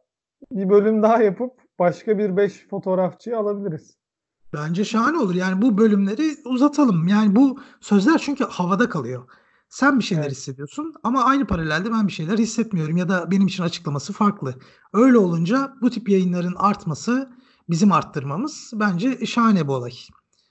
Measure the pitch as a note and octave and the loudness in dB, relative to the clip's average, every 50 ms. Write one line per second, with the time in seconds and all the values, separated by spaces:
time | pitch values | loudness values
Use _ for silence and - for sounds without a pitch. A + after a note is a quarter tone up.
0 | _ _ _ _ _ _ _ _ - - C4+ F#3+ G3 F#3 G3+ G#3 G3+ A3 A3 G#3+ | _ _ _ _ _ _ _ _ -18 -10 -8 -4 0 4 4 4 4 4 2 2
1 | G#3 G#3+ A#3 A3 A3+ G3+ F3+ - B3 B3 - _ _ _ _ - F3+ F3 E3+ - | 4 4 4 4 4 2 2 -2 -6 -8 -8 _ _ _ _ 0 0 0 0 -2
2 | - A3 G#3+ F#3+ G#3+ G3+ F3+ G3 G3+ G3 G3+ - - _ - G3 - G3 F#3 F#3 | -2 -2 0 0 0 0 0 0 0 0 -2 -8 -14 _ -12 -8 -4 -2 0 0
3 | F#3 F3 - - _ A3+ A#3+ A3+ G#3 G#3 G#3 G3+ G3+ G3 D#3 D3+ - _ _ _ | 0 -2 -4 -8 _ -8 -6 -4 -4 -4 -4 -6 -6 -8 -8 -8 -12 _ _ _
4 | _ _ _ _ _ _ _ _ _ - - D3 D3+ D#3+ E3+ F3+ G#3+ - A#3 A3 | _ _ _ _ _ _ _ _ _ -12 -10 -8 -6 -4 -2 -2 -2 -2 0 0
5 | A3+ C4+ D#4 E4+ B3+ F#3 F3 F3+ F#3 F#3+ F#3+ F#3+ A3 C4 G#3 F#3 A3+ A3 G#3 G3+ | 0 0 0 0 -2 -2 -2 -2 -2 -2 0 0 0 0 2 4 4 4 4 2
6 | G3 G3 G#3+ C#4 D#4 D#4 D4 - - A#3+ B3+ B3 C4+ D4 C#4+ D4 D4 B3 F#3+ E3 | 0 0 -2 -2 -4 -4 -4 -6 -8 -6 -2 0 0 2 2 2 2 2 2 2
7 | D#3+ F3 G#3 G#3 A3 G#3 F#3+ A3+ C#4 C4+ B3+ - - - - _ - - G#3 G3+ | 0 2 2 2 2 4 4 4 4 4 2 -2 -10 -20 -20 _ -4 0 2 4
8 | F#3 C4+ E4 D#4 - C#4+ C#4+ - B3 - - - F3+ F3 G3 F#3 A#3+ A#3 - D#3+ | 4 4 2 2 0 -2 -4 -4 -4 -6 -4 -4 -2 -2 0 0 0 0 -2 -4
9 | B2 A#2 B2+ B2 - - _ _ _ _ _ _ _ _ - - B3+ C#4+ C#4+ B3 | -6 -8 -10 -12 -12 -18 _ _ _ _ _ _ _ _ -4 0 2 2 2 2
10 | - - F#3+ D#3 D3 C#3+ C3+ - - C#3+ C3 C3 C#3+ - - - D4+ E4 D4+ - | 0 0 -2 -2 -2 -4 -6 -8 -12 -14 -14 -14 -14 -12 -12 -12 -12 -12 -12 -8
11 | - G#3+ A#3+ C4+ A#3+ B3+ C4+ C#4 B3+ - F#3+ E3+ D#3+ D#3 D3+ D#3+ F#3+ A#3 A3+ A3+ | -6 -2 -2 0 2 2 2 2 0 -2 -2 -4 -2 -2 -2 -2 -2 -2 0 0
12 | G#3 F#3 - - D#3+ D#3+ G#3+ G#3 A#3 G#3 - - A3 A3 - E3+ D#3 D3+ E3 F3 | 0 0 -2 -4 -4 -2 0 0 0 0 -2 -2 -4 -2 -2 -2 -2 0 0 -2
13 | F3+ E3+ G3 F3+ E3+ E3 F#3+ G3 G3 F3+ - F#3 F3 E3+ - - - E3+ C#3+ C#3+ | 0 0 0 -2 0 0 0 2 2 2 0 -2 -4 -4 -4 -6 -6 -6 -6 -6
14 | - - G3+ - G#3+ G3+ G3+ - - C3 B2 - - - _ _ _ _ - G3+ | -8 -8 -2 0 0 0 0 -2 -6 -10 -10 -10 -16 -20 _ _ _ _ 0 4
15 | B3 C4+ B3 A#3 G3 F3+ E3+ E3 E3+ E3+ A3+ C4+ C#4 C4+ - - A3+ B3+ A#3+ A3 | 4 6 6 6 4 4 2 0 0 0 0 -2 -2 -4 -6 -4 -2 -2 -2 -2
16 | - G3+ G3 F#3+ F#3 F3+ F3 F3+ F3 F3+ F3+ - F#3+ G3+ G3+ G3+ - E3 D3+ - | -2 0 2 2 2 0 0 -2 -4 -4 -4 -2 0 0 -2 -2 -4 -6 -8 -6
17 | - A3 A#3+ C4 C4+ C4 - - _ _ _ _ _ - E3+ D#3+ G#3 G3+ F3 D#3 | -4 -2 -2 -2 -4 -6 -12 -20 _ _ _ _ _ -4 0 4 4 4 4 4
18 | - - - D3+ C3 C#3 C#3 F3+ C4 D4+ - - - - - G#3 G#3+ G#3 F3+ E3+ | 2 -2 -6 -8 -8 -6 -6 -6 -6 -6 -8 -12 -16 -12 -6 -2 -2 -2 0 0
19 | G3+ C4+ B3+ A#3+ A#3 - - A#3+ A#3 A3+ G#3 F3+ D#3 C#3 C3+ C3 A#2+ A#2+ B2 - | -2 -2 -2 -4 -6 -4 0 2 4 4 4 4 2 0 -2 -4 -6 -8 -12 -16
20 | - - - _ _ _ _ _ _ _ | -20 -20 -20 _ _ _ _ _ _ _